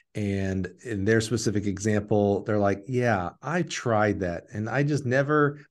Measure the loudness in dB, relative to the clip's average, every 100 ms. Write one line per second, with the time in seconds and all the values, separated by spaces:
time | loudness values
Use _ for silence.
0 | _ -6 -4 -2 -2 -2 -4 -8 -8 -2
1 | 2 2 2 0 0 -2 -2 -2 0 0
2 | 2 2 4 2 0 0 2 0 -2 -2
3 | 2 0 -2 -8 -6 -4 -4 -4 0 2
4 | 2 2 -2 -6 -8 -8 -4 -2 0 0
5 | 0 0 2 2 2 0 -10